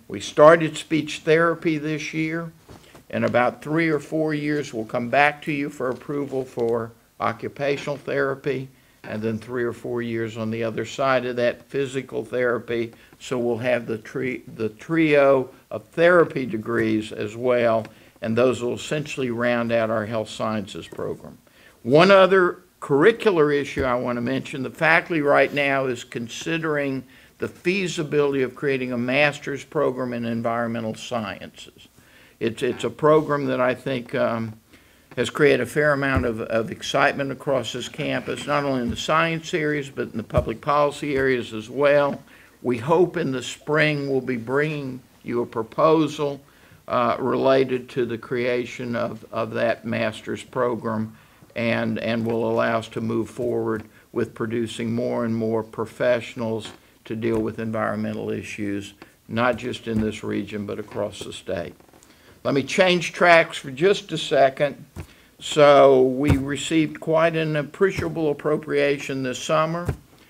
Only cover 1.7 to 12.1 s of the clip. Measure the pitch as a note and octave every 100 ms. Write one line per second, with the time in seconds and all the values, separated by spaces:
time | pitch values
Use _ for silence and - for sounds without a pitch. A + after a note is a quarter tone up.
1.7 | D#3 D3+ D3+ D3+ D#3 D#3 E3 E3 - -
2.7 | - - - - A2 A2+ A2+ B2 - D3
3.7 | D#3 E3 D3 - D#3 D#3 D3+ D3 D3 C3+
4.7 | A#2 A2 B2 A#2 C3 D3 D3 - C#3+ C#3+
5.7 | - B2+ A#2 - C#3+ C3+ C3 C3 - A#2
6.7 | A#2 A2+ - _ - A2+ A2+ C#3 - C#3+
7.7 | C#3 - C#3 C#3 C#3 C3+ C3+ D3 C3 C3+
8.7 | _ _ _ - G#2+ A2 A2 A2+ B2 A#2+
9.7 | A2+ B2+ A#2+ A#2 A2+ A2+ A2+ A2 A2+ A2+
10.7 | A2+ A2+ - C3+ B2+ B2 B2 A#2+ - -
11.7 | C3+ C3+ C3+ B2+